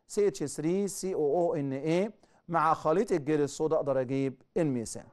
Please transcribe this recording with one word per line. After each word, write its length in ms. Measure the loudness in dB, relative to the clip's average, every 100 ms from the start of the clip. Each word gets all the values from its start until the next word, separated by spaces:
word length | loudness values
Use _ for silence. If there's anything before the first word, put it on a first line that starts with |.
| -8
سي 200 | 0 0
اتش 160 | 0
ثري 440 | -6 -4 -2 0 -2
سي 260 | -4 -4
او 240 | 0 2 2
او 180 | 0 0
ان 180 | -2
اي 380 | -4 0 0 0 -6 _ _ -4
مع 260 | 2 2
خليط 380 | 2 2 2 2
الجير 320 | 0 0 2
الصودا، 320 | 0 0 0 0
أقدر 260 | 0 0
أجيب 400 | 0 0 -2 -4 _ -2
الميثان. 480 | 0 0 -4 -10 -16